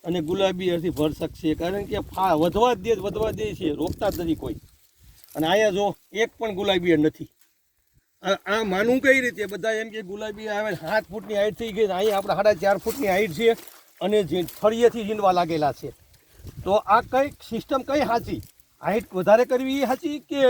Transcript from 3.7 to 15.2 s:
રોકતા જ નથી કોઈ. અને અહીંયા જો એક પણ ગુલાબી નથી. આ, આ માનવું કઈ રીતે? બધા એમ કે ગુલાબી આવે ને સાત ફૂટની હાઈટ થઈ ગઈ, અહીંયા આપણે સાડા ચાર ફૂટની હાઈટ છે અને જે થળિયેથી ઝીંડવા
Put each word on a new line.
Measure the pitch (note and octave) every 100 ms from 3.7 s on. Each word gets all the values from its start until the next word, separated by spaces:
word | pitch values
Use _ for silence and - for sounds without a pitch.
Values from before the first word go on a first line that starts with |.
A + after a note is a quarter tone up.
રોકતા | C#3 E3+ - G#3
જ | E3+
નથી | E3 D3+
કોઈ. | B2+ - - _ _ _ - - - -
અને | D#3+
અહીંયા | G3 G#3+
જો | F#3 G3+ - _
એક | G3 A3+ _
પણ | A3+ F#3+
ગુલાબી | G3+ F#3+ F3 D#3
નથી. | D#3 - D3 _ _ _ _ _ _ _ _ _
આ, | F#3 G3 F#3
આ | G#3+
માનવું | G#3+ F#3 A3+ C4
કઈ | C4+ C4+
રીતે? | B3 F#3 G3+
બધા | G3+ A3
એમ | A3 A3+
કે | A3
ગુલાબી | F#3 G3+ G#3+ G#3 G#3+
આવે | G#3 G#3+
ને | E3
સાત | D#3 A3
ફૂટની | - G#3 G3 G#3
હાઈટ | G#3 F#3+
થઈ | A#3
ગઈ, | G3+ G#3
અહીંયા | F3+ G#3+ G3
આપણે | G3 E3+
સાડા | G#3
ચાર | F#3+ G3 G3
ફૂટની | A3+ B3+ G#3
હાઈટ | F#3 G#3+
છે | D3 A3+ A3+ - - _ _
અને | F#3 G#3+
જે | E3+ F3+
થળિયેથી | E3 - G#3 A3+ A#3 A#3
ઝીંડવા | G#3 G#3+